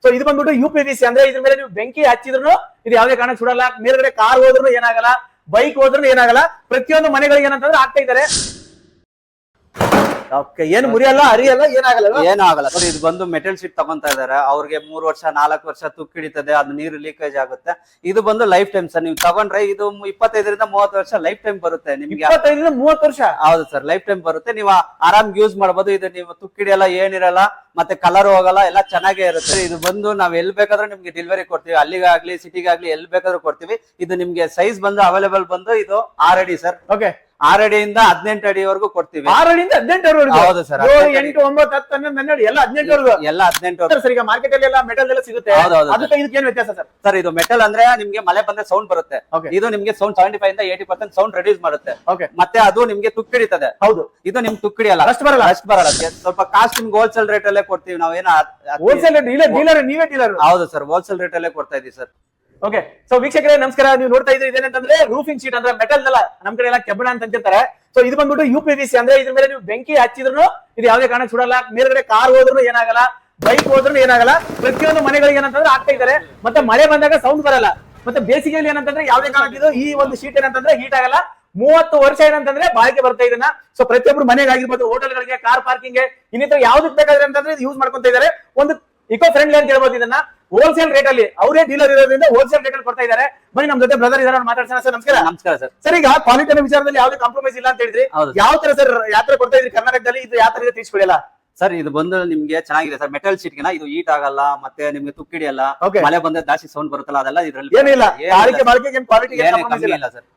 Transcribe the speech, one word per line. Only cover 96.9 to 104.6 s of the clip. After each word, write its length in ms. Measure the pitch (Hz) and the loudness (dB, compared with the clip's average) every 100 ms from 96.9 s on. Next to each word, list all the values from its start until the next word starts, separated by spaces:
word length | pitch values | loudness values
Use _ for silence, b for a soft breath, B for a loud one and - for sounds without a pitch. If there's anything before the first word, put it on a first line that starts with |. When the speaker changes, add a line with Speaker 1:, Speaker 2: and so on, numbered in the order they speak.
| 277 | 2
Speaker 1:
ಯಾವ್ದೇ 160 | 254 262 | 0 2
ಕಾಂಪ್ರಮೈಸ್ 340 | 240 247 269 247 | -4 -2 -6 -4
ಇಲ್ಲ 80 | 254 | -4
ಅಂತ 100 | 262 | -2
ಹೇಳಿದ್ರಿ. 220 | 233 220 262 160 | -4 -2 -2 0
Speaker 2:
ಹೌದು 120 | 147 | -2
ಸರ್. 60 | 131 | 2
Speaker 1:
ಯಾವ 180 | 208 302 | 2 2
ತರ 100 | 311 277 | 0 2
ಸರ್ 140 | 269 240 220 214 | 2 2 0 -2
ಯಾತ್ರೆ 200 | - 277 | 2 0
ಕೊಡ್ತಾ 160 | 247 262 | 2 2
ಇದ್ರಿ 140 | 254 226 | 2 -2
ಕರ್ನಾಟಕದಲ್ಲಿ? 460 | 233 254 233 247 254 | -2 -2 -2 -6 -4
ಇದು 80 | 233 | 0
ಯಾವ 60 | 226 | 0
ತರ 120 | 226 240 | 0 -6
ಇದೆ 60 | 233 | -6
ತಿಳಿಸ್ಕೊಡಿಲ್ಲ? 380 | 220 202 190 170 - _ _ _ | -8 -4 0 0 -2 _ _ _
Speaker 2:
ಸರ್, 120 | 190 175 | -4 -4
ಇದು 100 | 151 143 | -6 -6
ಬಂದು 220 | 165 185 180 | -4 -4 -4
ನಿಮ್ಗೆ 280 | 160 151 160 165 | -6 -4 -6 -4
ಚೆನ್ನಾಗಿದೆ 300 | 156 160 143 | -4 -4 -8
ಸರ್. 100 | 143 | -8
ಮೆಟಲ್ 220 | 143 196 190 | -6 -4 -6
ಶೀಟ್ 140 | 175 143 | -8 -8
ಗಿನ 120 | 151 175 | -8 -6
ಇದು 80 | 151 | -8
ಹೀಟ್ 180 | 151 165 | -10 -2
ಆಗಲ್ಲ, 280 | 147 143 139 143 143 | -2 -2 -4 -4 -4